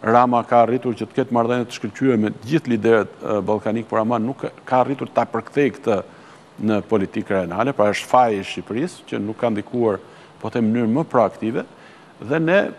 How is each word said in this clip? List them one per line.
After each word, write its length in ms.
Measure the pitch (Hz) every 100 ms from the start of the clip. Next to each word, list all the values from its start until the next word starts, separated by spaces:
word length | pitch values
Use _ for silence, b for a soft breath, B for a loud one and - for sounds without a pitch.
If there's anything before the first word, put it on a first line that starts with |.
Rama 400 | 107 120 123 120 113
ka 140 | 120
arritur 320 | 117 123 127 113
që 80 | 110
të 80 | -
ketë 180 | 127 120
marrëdhënie 320 | 117 123 120
të 100 | -
shkëlqyer 440 | 110 - 135 117
me 100 | 107
të 180 | - 113
gjithë 200 | 156 123
liderët, 460 | 117 113 113 98 -
e, 160 | - 104 95
ballkanik, 400 | 107 110 110 113
por 100 | 113
ama 220 | 110 120
nuk 240 | 113 135 -
ka, 80 | - -
ka 100 | 135 120
arritur 260 | 139 113
ta 140 | - 117
përkthejë 400 | 113 - - 139 98
këtë 180 | - 98 - B B B B - 107
në 100 | 107 -
politikë 460 | 110 95 - - 95
rajonale, 340 | 87 90 127
pra 160 | 139 107
është 180 | 98 -
faji 260 | 127 123 101
i 80 | 92
Shqipërisë 640 | - - 110 175 - -
që 120 | 113 104
nuk 160 | 110
ka 100 | 120
ndikuar, 480 | 104 101 123 113 95 B B B B
po 140 | 113
them, 160 | 123 110
në 160 | 120 113
mënyrë 80 | 127
më 100 | 165
proaktive, 540 | 127 101 - 110 135 - B B B B B
dhe 160 | 107 156
ne 220 | 160 190 208